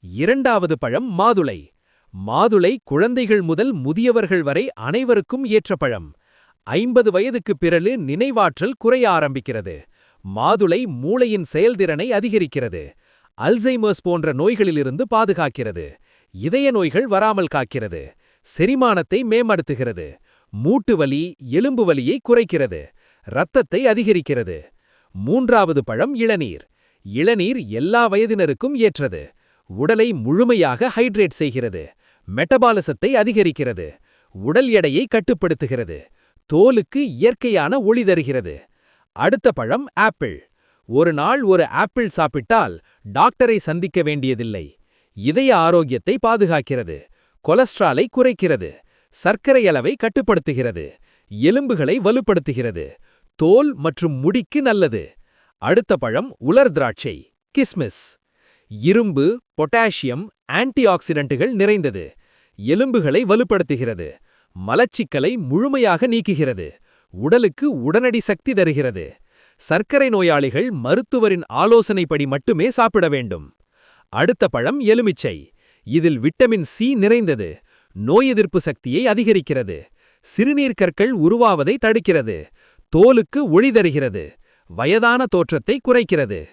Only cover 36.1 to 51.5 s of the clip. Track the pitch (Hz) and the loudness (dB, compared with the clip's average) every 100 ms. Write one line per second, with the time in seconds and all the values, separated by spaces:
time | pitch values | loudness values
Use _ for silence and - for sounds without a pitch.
36.1 | _ _ _ _ 151 220 247 185 277 285 | _ _ _ _ 4 6 4 0 -4 -4
37.1 | 120 220 247 247 202 147 262 202 233 202 | 0 0 2 0 0 0 0 0 0 2
38.1 | 175 131 127 90 71 _ _ _ _ _ | 0 0 -4 -6 -14 _ _ _ _ _
39.1 | - 139 233 247 - 113 196 277 - 214 | -2 0 2 0 0 -2 -4 -4 -2 -2
40.1 | - 127 78 _ _ _ _ _ 120 170 | 0 -8 -8 _ _ _ _ _ 2 2
41.1 | 151 156 269 226 185 160 143 202 - 226 | 2 0 0 2 2 2 0 -2 -2 -4
42.1 | - 156 143 113 226 143 85 _ _ 104 | -2 -2 -2 0 0 0 -6 _ _ -10
43.1 | 101 359 - - 220 - 160 175 180 151 | 2 2 4 2 2 -2 -6 -4 -2 -2
44.1 | 147 131 120 117 101 73 _ _ _ _ | -2 -2 -4 -4 -8 -12 _ _ _ _
45.1 | - 107 165 269 208 165 175 156 120 - | -6 -2 2 4 4 4 4 2 -4 -2
46.1 | 247 226 226 196 160 131 131 95 76 - | -2 0 2 2 0 -2 -6 -6 -12 -16
47.1 | _ _ _ - 180 254 - 185 131 226 | _ _ _ 0 2 2 2 0 2 -2
48.1 | - 254 233 180 135 85 - _ _ _ | 2 0 2 -2 -2 -4 -14 _ _ _
49.1 | - 175 208 - 269 208 151 127 269 226 | -4 -2 -2 2 4 4 2 0 -2 -2
50.1 | 240 226 190 147 135 123 85 73 - _ | -2 0 0 0 -4 -4 -4 -12 -14 _
51.1 | _ _ 104 131 | _ _ 0 2